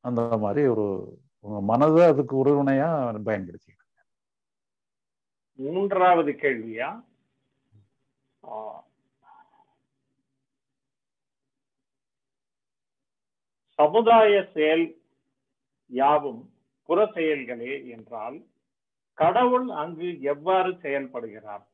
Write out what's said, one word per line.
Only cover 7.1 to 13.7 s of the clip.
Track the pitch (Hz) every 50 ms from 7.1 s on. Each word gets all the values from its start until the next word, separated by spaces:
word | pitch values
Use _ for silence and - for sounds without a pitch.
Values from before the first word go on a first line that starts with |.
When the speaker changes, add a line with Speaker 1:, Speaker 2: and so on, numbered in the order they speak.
| _ _ _ _ _ _ _ _ _ _ _ _ _ _ _ _ _ _ _ _ _ _ _ _ _ _ _
Speaker 2:
ஆ, | - 120 107 110 110 - 80 - _ _ _ _ _ _ _ _ _ - - _ _ _ _ _ _ _ _ _ _ _ _ _ _ _ _ _ _ _ _ _ _ _ _ _ _ _ _ _ _ _ _ _ _ _ _ _ _ _ _ _ _ _ _ _ _ _ _ _ _ _ _ _ _ _ _ _ _ _ _ _ _ _ _ _ _ _ _ _ _ _ _ _ _ _ _ _ _ _ _ _ _ _ _ _
சமுதாய | _